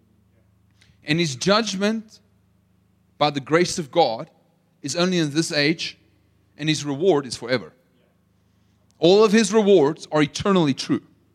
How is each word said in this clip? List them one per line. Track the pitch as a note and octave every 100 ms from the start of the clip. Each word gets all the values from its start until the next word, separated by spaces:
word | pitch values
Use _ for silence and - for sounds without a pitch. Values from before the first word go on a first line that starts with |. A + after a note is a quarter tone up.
| _ _ _ _ _ _ _ _ _ _
And | - D#3+
his | E3+ B2
judgment | F3+ G#3+ G#3+ F#3+ G3+ A3+ G#3+ - _ _ _ _ _ _ _ _ _ _
by | D3
the | C#3+
grace | B2 D#3+ F3+ -
of | C#3
God | E3+ C#3 A2+ D#3+ _ _ _ _ _
is | C#3 E3+
only | F3+ F3+
in | D3+
this | D3 E3
age, | D3+ C#3+ E3+ - - _ _ _ _ _ -
and | D3+
his | C#3+
reward | C#3+ C#3 F#3+ D3 C3
is | -
forever. | A#2 B2+ D#2 _ _ _ _ _ _ _ _ _ _ _ _ _
All | E3 G3+
of | A3
his | A3 F#3+
rewards | A3 G3+ F#3+ C#3 D#3+ -
are | D3+
eternally | D3 - G#3 F#3+ D3+
true, | B2+ - A#2+ - _ _